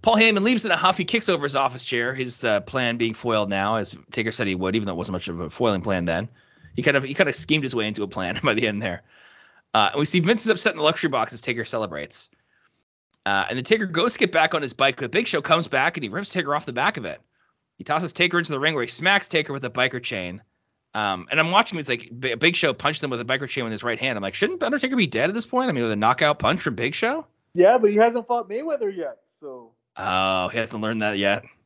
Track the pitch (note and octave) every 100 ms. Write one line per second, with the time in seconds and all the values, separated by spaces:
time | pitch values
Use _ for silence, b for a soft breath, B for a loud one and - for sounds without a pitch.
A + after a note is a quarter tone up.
0 | - A3+ A3+ G#3 G#3 B3 G#3+ E3+ F#3 F#3+
1 | F3+ A#3 - F3 C#3+ C#3 C3+ B2 - A#2+
2 | A#2+ C3 B2+ A#2+ A#2+ G#2 G2 C3+ B2 A#2
3 | A#2 A2 A#2+ A2 G2+ G2 G2+ A2+ G2+ E2
4 | - - A2+ - G#2+ F#2 F#2 A2 G2+ F2
5 | E2+ F2+ F2+ E2+ D#2+ - A#2+ G2 G#2 F#2
6 | F2 E2 A2+ b b b b - A#2+ C#3
7 | C3 C#3+ F3 - - D#3 C3+ A#2 G#2+ G#2+
8 | G2+ F#2+ F2+ F2+ C3 A2 A#2 G2+ A2 F2
9 | b b b b b b b - G#2 -
10 | D3+ F3+ E3 A3+ A3 G3+ A3 D#3+ D3+ D#3+
11 | E3 C3+ A2 A#2 - A#2 A2 A#2+ G#2 D2+
12 | D2 - - _ _ _ _ _ _ _
13 | _ _ - G2 F#2 B2 B2+ A3 G3 E3
14 | A3+ - G3+ D#3+ D#3+ D#3+ C#3 - C#3 C3
15 | B2+ F3 A#3 F#3 - E3 E3 C3+ D3 F3
16 | A#2+ A2 G3+ F#3+ C#3+ D3 - B2 D#3+ F#3+
17 | F#2+ D2 _ _ _ _ _ _ - D3+
18 | F3 - F3+ F3 E3+ C#3 D3+ D3+ A#2 -
19 | F3+ G3+ - E3 D3+ C#3 C3 B2+ B2+ B2+
20 | A#2+ G#2 F2+ F#2 _ _ _ _ _ G#2+
21 | G#2 F#2 - D3 E3 F#3+ A3+ F3 C3+ A#2+
22 | - A#2+ C3 A2+ D#3+ F3 D#3 A#2+ C#3+ D#3
23 | C#3 A#2+ A#2+ C3 C3+ - A#2+ G#2+ A#2+ A#2
24 | B2+ A2 G2 - G#3 F4+ C4 C#4 C4 C4
25 | E3+ A2 D3 G#3+ A3 B3 B3+ C#3 A#2 G#2
26 | A2 B2+ D3+ D3 A2 E3+ - G#2 B2 E3
27 | A3+ D4+ - _ _ F3 C#4+ B3+ G#3+ G#3
28 | A#3 A#3 A3+ A#3+ G3 G#3+ D#4 D4 G#3+ F#3+
29 | D3+ - _ _ D3 B2+ A#2 _ _ -
30 | G2 F#2 F#2+ F#2 F2+ A#2 A2 A2+ A2 A2+
31 | G#2+ G2+ G2 G2+ - _